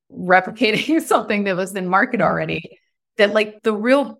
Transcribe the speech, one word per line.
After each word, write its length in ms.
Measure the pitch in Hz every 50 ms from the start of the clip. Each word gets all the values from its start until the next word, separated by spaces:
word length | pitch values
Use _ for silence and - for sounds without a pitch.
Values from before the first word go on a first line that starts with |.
| _ _
replicating 920 | - - 180 175 180 185 185 226 220 - 247 214 214 208 - - 311 320
<laughs> 40 | -
something 380 | - 415 262 214 - 214 202 202
that 120 | 196 185
was 200 | 175 190 185 196
in 120 | 196 185
market 340 | 180 185 190 - - - 202
already, 580 | 170 156 165 165 160 165 165 160 - - - _ _ _ _ _ _ _ _
that, 160 | - 208 202 208
like, 280 | 220 214 214 214 -
the 120 | - 226 214
real 460 | 202 208 247 262 285 269 202 -